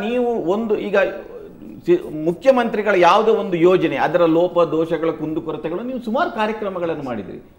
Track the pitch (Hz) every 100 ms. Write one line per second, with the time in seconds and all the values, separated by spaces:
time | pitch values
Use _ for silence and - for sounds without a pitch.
0 | 208 247 240 226 156 208 226 214 202 196
1 | 190 - - - - - - - - 175
2 | - 151 156 175 269 254 226 196 208 190
3 | 170 202 214 208 - 175 175 185 156 139
4 | 143 175 170 165 180 175 165 156 165 160
5 | 165 151 156 156 156 151 160 180 240 254
6 | 220 254 349 233 214 220 202 185 170 156
7 | 135 113 92 107 -